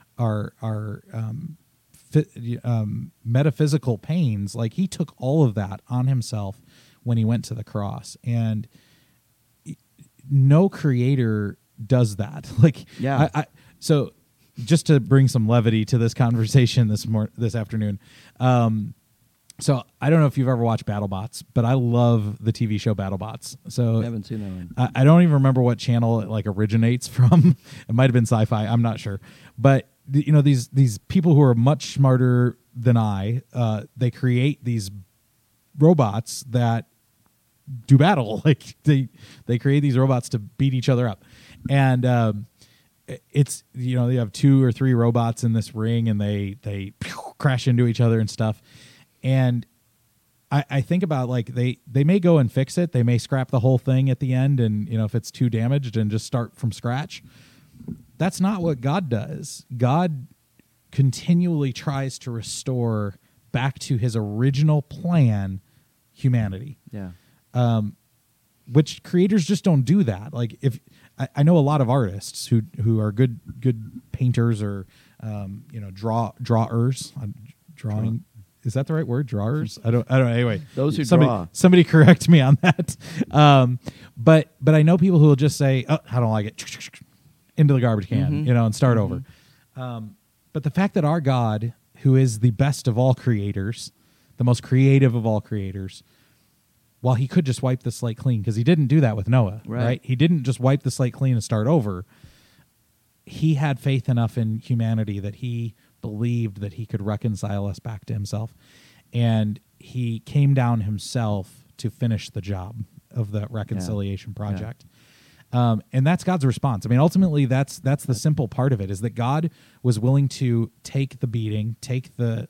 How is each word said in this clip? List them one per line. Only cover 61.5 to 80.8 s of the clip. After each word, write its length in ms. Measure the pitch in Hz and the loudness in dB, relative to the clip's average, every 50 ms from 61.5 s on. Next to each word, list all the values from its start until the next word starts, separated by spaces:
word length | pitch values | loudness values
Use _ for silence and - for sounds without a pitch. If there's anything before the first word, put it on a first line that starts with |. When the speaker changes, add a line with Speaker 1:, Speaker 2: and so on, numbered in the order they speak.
| 165 147 143 135 | 0 -2 -2 -2
Speaker 1:
tries 460 | 120 - - 156 139 135 135 131 - - | -4 -6 -6 -6 -6 -6 -6 -8 -10 -12
to 100 | - 127 | -12 -10
restore 880 | 117 113 92 - - - - 135 127 123 117 113 110 107 104 101 90 _ _ _ _ _ _ _ | -10 -10 -10 -10 -12 -10 -8 -6 -4 -2 -2 -2 -2 -2 -4 -6 -8 _ _ _ _ _ _ _
back 280 | - 120 127 139 - - | -6 -4 -4 -4 -6 -6
to 160 | - - 139 | -6 -4 -4
his 180 | 107 117 123 107 | -2 -2 -2 -2
original 680 | 113 107 104 104 110 127 139 135 135 151 156 151 147 | -4 -4 -4 -2 0 0 0 2 2 2 2 2 0
plan 800 | - - - - - 170 175 165 135 117 107 101 98 95 95 95 - _ _ _ _ _ _ _ _ _ | -2 -6 -10 -8 -4 0 2 2 4 2 2 0 -4 -6 -8 -10 -12 _ _ _ _ _ _ _ _ _
humanity. 640 | _ - - 131 123 117 110 98 95 95 127 147 135 _ - - | _ -4 -2 0 0 0 -2 -2 -6 -8 -12 -14 -18 _ -20 -18
Speaker 2:
Yeah. 180 | - 104 95 92 90 - _ _ _ _ _ _ | -14 -14 -14 -14 -16 -18 _ _ _ _ _ _
Speaker 1:
Um, 440 | - 123 123 117 117 110 104 101 - _ _ _ _ _ _ _ _ _ _ _ _ _ _ - | -2 0 0 2 2 0 -2 -4 -8 _ _ _ _ _ _ _ _ _ _ _ _ _ _ -2
which 320 | 120 151 151 - - - | 2 2 2 0 -2 -16
creators 420 | - - - 175 185 196 214 208 147 | -8 -2 0 2 2 2 2 0 0
just 180 | 180 208 - - | 0 -2 0 2
don't 180 | 196 165 139 | 2 2 2
do 200 | 123 110 175 202 175 | 2 2 2 2 2
that. 280 | 113 95 92 107 135 - | 0 -2 -6 -8 -10 -6
Like, 240 | 117 120 107 - - | -6 -6 -6 -6 -4
if 180 | - 135 - - _ _ _ _ _ _ _ - | -4 -4 -4 -4 _ _ _ _ _ _ _ -10
I, 100 | 135 - - | -10 -6 -2
I 60 | 143 | 2
know 140 | 143 160 180 | 4 4 4
a 40 | 165 | 4
lot 200 | 139 139 151 147 | 4 2 2 2
of 80 | 131 113 | 2 2
artists 580 | 135 139 117 92 92 101 - - - - - - | 2 0 0 -2 -4 -8 -12 -14 -14 -10 -4 0
who, 140 | 120 113 110 - - - | 0 0 0 -2 -6 -4
who 180 | 107 117 113 110 | 0 0 0 0
are 120 | 107 107 | 0 0
good, 280 | 101 110 131 127 117 - - - - - | 0 2 0 0 0 -4 -16 -18 -10 -4
good 400 | 120 127 120 110 107 107 - - - _ | -2 -2 -2 -4 -6 -14 -16 -18 -18 _
painters 480 | - - 131 123 117 120 117 117 113 101 | -6 -2 0 0 2 2 0 0 0 -2
or, 240 | 107 101 101 98 92 _ _ _ _ _ _ - | -4 -6 -8 -10 -12 _ _ _ _ _ _ -16
um, 440 | - 110 104 104 101 95 101 - - - | -12 -12 -10 -10 -12 -12 -14 -16 -18 -18
you 80 | - 113 | -16 -16
know, 100 | 101 98 | -14 -16
draw, 420 | 95 98 107 113 110 117 117 95 - - | -12 -8 -4 -2 -2 -2 -2 -4 -6 -8
drawers. 680 | 123 117 117 113 113 - 117 117 117 127 135 - - - - 143 | -2 0 2 2 2 0 0 0 0 0 -2 -4 -8 -14 -12 -12
I'm 140 | 120 101 - - 104 131 - _ _ - 156 | -10 -12 -12 -14 -18 -20 -20 _ _ -20 -16
drawing. 280 | - - 107 104 110 113 113 113 - | -10 -8 -6 -4 -4 -4 -4 -4 -6
Speaker 2:
Draw. 20 | - _ _ 113 98 _ _ _ - | -8 _ _ -20 -20 _ _ _ -8
Speaker 1:
Is 100 | 123 - | -6 -4
that 140 | 131 139 - | -4 -4 -4
the 60 | 160 | -4
right 120 | 160 160 | -4 -4
word? 200 | - 120 131 147 120 | -2 -4 -4 -4 -4
Drawers? 500 | 120 104 101 113 139 151 113 110 - - - | -4 -4 -2 -2 -2 -4 -4 -6 -8 -6 -2
I 80 | 113 | 0
don't, 120 | 117 120 - - | 0 0 0 2
I 80 | 131 131 | 2 2
don't 80 | 127 | 2
know. 60 | 120 117 | 2 2
Anyway, 260 | 120 123 117 107 95 147 - - | 0 0 0 -2 -4 -6 -8 -4
Speaker 2:
Those 220 | 135 | -2